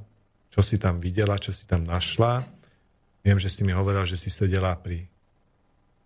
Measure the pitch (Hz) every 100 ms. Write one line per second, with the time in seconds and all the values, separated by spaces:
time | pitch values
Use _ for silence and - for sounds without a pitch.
0 | - _ _ _ _ - 98 104 95 85
1 | 90 92 104 101 - 92 - 87 82 90
2 | - - 117 123 127 - _ _ _ _
3 | _ _ 101 98 95 - 98 90 98 98
4 | 90 90 98 - 98 95 92 87 87 85
5 | 90 _ _ _ _ _ _ _ _ _